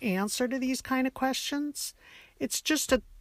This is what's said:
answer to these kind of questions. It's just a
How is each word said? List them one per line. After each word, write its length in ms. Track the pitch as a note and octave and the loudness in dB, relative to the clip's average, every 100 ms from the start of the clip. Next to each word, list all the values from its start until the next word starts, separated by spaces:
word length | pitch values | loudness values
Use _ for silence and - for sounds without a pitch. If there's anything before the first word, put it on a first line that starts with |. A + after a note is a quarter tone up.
answer 440 | A#3 F#3 G#3 - B3 | 0 0 0 0 0
to 120 | C4 | 0
these 240 | B3+ B3+ | 0 -2
kind 240 | - C4 C4 | 0 0 0
of 80 | - | 0
questions. 800 | C4 B3+ - C#4+ D4 - - - - - - - | 0 0 -2 -2 -2 -4 -8 -10 -20 -20 -20 -8
It's 240 | - - | -4 -2
just 300 | - D4+ - | 0 0 2
a 100 | B3+ - - | 0 0 -18